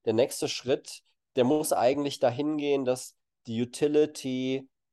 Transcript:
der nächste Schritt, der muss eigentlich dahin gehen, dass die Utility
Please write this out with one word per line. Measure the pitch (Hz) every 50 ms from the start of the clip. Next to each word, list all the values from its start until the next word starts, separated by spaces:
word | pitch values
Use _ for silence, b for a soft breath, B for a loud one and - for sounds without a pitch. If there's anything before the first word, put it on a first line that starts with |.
| _
der | 117 110
nächste | 113 135 139 - - 151 139
Schritt, | - - - 123 143 160 - - - - _ _ _ _ _ _ _
der | 131 120
muss | 127 151 151 151 -
eigentlich | - 90 95 127 143 143 143 139 135 -
dahin | 139 123 117 147 147 151 156
gehen, | 147 143 143 143 139 131
dass | 127 127 127 - - - _ _ _ _ _ _
die | 120 113 113
Utility | 123 120 - - 151 147 147 151 151 151 151 - - 131 127 127 131 131 131 131 135 - _ _ _ _